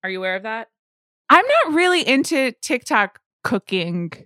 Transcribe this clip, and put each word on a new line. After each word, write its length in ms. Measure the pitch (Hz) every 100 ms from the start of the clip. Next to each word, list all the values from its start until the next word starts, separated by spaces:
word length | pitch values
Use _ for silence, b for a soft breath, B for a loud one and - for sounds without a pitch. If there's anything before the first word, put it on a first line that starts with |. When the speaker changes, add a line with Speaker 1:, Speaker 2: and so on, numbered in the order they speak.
Speaker 1:
Are 60 | 190
you 80 | 185
aware 180 | 185 185
of 60 |
that? 280 | 214 220 226 _ _ _ _ _ _
Speaker 2:
I'm 160 | 311 494 605 539
not 80 | 311
really 260 | 359 359 277
into 440 | 269 302 311 262 233
TikTok 560 | - 254 - 240 202 _ _ _
cooking 680 | - 247 - 190 170 175 170 -